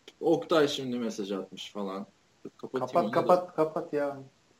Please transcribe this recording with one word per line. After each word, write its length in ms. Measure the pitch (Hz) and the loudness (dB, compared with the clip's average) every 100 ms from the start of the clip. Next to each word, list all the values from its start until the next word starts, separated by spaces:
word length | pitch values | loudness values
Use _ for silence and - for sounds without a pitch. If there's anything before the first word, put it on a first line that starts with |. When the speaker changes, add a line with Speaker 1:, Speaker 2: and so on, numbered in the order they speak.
| - - | -20 -4
Speaker 1:
Oktay 480 | 156 156 - 165 143 | 2 2 4 4 4
şimdi 300 | - 131 123 | 2 -4 -4
mesaj 340 | 113 104 98 | -4 -4 -4
atmış 400 | 95 95 92 - | -4 -6 -12 -12
falan. 340 | 104 98 98 104 _ _ _ - - | -8 -6 -6 -10 _ _ _ -20 -14
Kapatayım 300 | - 131 127 | -8 -6 0
Speaker 2:
Kapat, 180 | 170 | 0
Speaker 1:
onu 80 | 127 | 2
da. 20 | |
Speaker 2:
kapat, 420 | 165 - 180 180 - | 2 6 4 4 0
kapat 360 | 156 170 156 | 0 -2 -4
ya. 280 | 147 143 135 135 _ _ _ | -2 -4 -6 -12 _ _ _